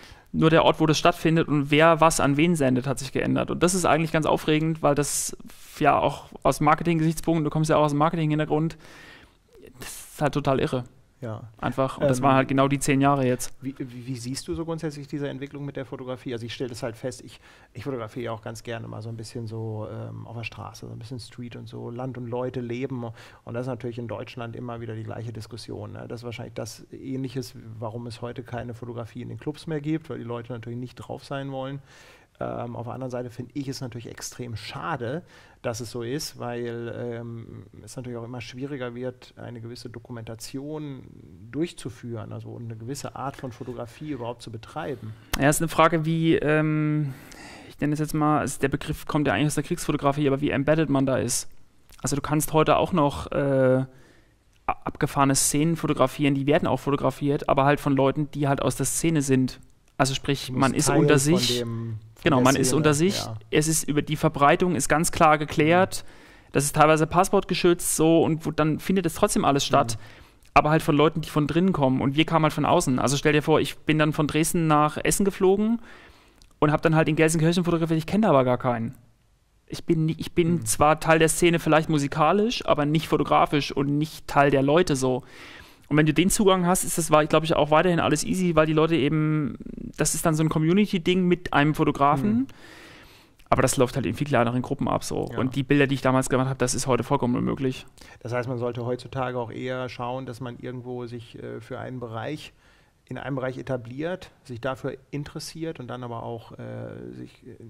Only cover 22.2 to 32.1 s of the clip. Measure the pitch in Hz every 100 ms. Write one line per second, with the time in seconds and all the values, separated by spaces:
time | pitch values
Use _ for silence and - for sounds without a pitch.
22.2 | 120 123 127 131 120 120 131 127 117 113
23.2 | - - - 117 127 117 123 117 113 107
24.2 | 117 123 117 117 123 117 117 110 110 107
25.2 | 113 110 - 113 - 101 104 104 123 120
26.2 | 120 117 120 120 117 - - - 135 131
27.2 | 131 135 117 117 113 110 113 120 120 113
28.2 | 120 120 113 120 120 117 120 117 110 123
29.2 | 117 113 151 143 165 156 147 156 - 123
30.2 | 117 117 117 120 117 120 123 - - 131
31.2 | - 139 135 131 131 143 - - -